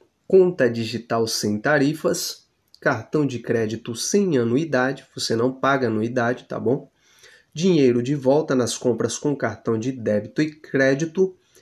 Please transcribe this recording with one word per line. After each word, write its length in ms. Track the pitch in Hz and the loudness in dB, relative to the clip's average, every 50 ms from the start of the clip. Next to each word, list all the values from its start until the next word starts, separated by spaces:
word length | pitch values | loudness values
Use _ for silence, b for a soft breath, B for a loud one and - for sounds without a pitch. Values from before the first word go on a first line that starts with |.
| _ _ _ _ _ | _ _ _ _ _
Conta 440 | - 190 190 185 180 175 - 131 117 | 4 6 6 6 6 4 2 2 2
digital 560 | 117 117 113 110 117 110 - - 117 117 113 | 2 -2 -4 -4 -6 -8 -6 -4 -2 -2 -2
sem 320 | 110 - - - 104 104 104 | -2 -2 -2 -2 -2 -2 0
tarifas. 920 | - 139 151 139 135 147 151 - - 180 175 170 - - - - _ _ _ _ _ _ _ _ | 0 2 2 2 2 0 0 0 -2 -2 -2 -2 -4 -8 -10 -12 _ _ _ _ _ _ _ _
Cartão 460 | - 156 131 110 110 - - 156 147 | -2 -2 -2 -2 -4 -4 -2 0 0
de 120 | 131 120 117 | 0 -2 -4
crédito 560 | - - 117 113 113 107 113 110 - 120 117 | -4 -2 -2 0 -2 -2 -4 -8 -8 -10 -8
sem 440 | - - - - 202 202 185 147 123 | -8 -4 0 0 2 2 2 2 2
anuidade. 680 | 117 113 120 143 165 151 135 127 127 135 143 - - _ - | 2 2 0 0 0 0 0 0 0 0 -2 -6 -12 _ -12
Você 220 | - - - 123 | -8 -4 -2 0
não 160 | 113 120 131 | 0 0 -2
paga 360 | 131 - - 135 139 131 127 113 | -2 0 0 0 2 2 0 0
anuidade, 560 | 110 107 110 117 127 123 117 120 127 - - | 0 -2 -2 -2 -2 -2 0 -2 -2 -4 -8
tá 140 | - - - | -10 -8 -4
bom? 320 | 107 110 135 151 - - b b b b b b b b b b b b | -2 0 -2 -2 -4 -10 b b b b b b b b b b b b
Dinheiro 500 | b 147 175 190 175 147 135 123 120 120 | b 0 2 4 4 6 6 4 4 2
de 120 | 120 131 147 | 0 -2 -2
volta 400 | 139 127 127 139 156 156 - 139 | 0 2 2 2 2 2 0 0
nas 240 | 127 120 113 - - | 0 0 -2 -2 -2
compras 400 | - 127 113 110 117 113 - - | -2 0 0 0 -2 -4 -4 -4
com 180 | - 147 139 | -4 -4 -2
cartão 420 | 135 131 113 110 - - 120 113 110 | -2 -4 -6 -6 -6 -4 -2 -2 -2
de 140 | 113 135 | -2 -4
débito 480 | 131 123 107 107 107 104 107 117 - - | -6 -4 -2 -2 -2 -2 -2 -4 -4 -2
e 100 | 151 156 | -2 -2
crédito. 840 | - - - - - 135 135 135 135 139 165 160 - 190 190 190 - b b b b b | -4 -10 -10 -4 0 2 2 2 2 0 -2 -2 0 0 0 0 -2 b b b b b